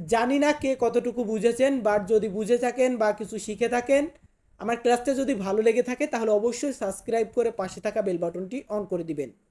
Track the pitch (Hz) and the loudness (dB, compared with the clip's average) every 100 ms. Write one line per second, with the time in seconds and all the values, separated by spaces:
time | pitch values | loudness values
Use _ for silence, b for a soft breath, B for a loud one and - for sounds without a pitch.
0 | 160 226 240 277 294 294 269 262 233 240 | 0 2 2 2 2 2 0 0 2 2
1 | 240 226 214 220 226 233 269 269 208 208 | -2 -4 -2 0 0 2 2 2 2 0
2 | 190 220 208 196 214 240 247 247 254 247 | 2 2 2 -4 0 0 0 2 0 2
3 | 214 208 202 220 - 208 233 240 240 277 | 0 0 -6 -8 -8 -4 -2 0 2 2
4 | 302 - - _ _ - 220 233 233 240 | 2 -8 -20 _ _ -10 -4 0 2 2
5 | 262 269 269 214 196 214 226 226 247 254 | 2 0 0 0 0 2 4 4 0 0
6 | 302 240 226 208 233 233 294 262 196 190 | -2 -2 2 2 2 -2 -4 -2 -4 -6
7 | - 226 208 - 233 226 190 175 214 214 | -2 -2 0 0 0 -2 -6 -4 -4 -2
8 | 202 175 170 175 185 262 - 208 190 180 | -2 -2 -4 -6 -8 -8 -6 -6 -4 -6
9 | 165 147 127 - _ | -4 -6 -6 -10 _